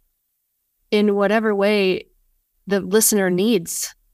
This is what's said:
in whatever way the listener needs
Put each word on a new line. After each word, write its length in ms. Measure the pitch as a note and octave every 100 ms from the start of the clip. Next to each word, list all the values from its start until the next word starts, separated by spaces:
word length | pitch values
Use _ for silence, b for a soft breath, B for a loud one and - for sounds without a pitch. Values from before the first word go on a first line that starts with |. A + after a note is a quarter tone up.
| _ _ _ _ _ _ _ _ _
in 240 | G#3+ G#3 G3+
whatever 380 | G3 A3 A3
way 520 | G3 G3+ G#3 F#3+ F3+ - _ _ _ _ _ -
the 120 | G3
listener 500 | F#3 G#3+ A3 G#3 F#3
needs 640 | F3+ G#3+ G#3 E3 - - - _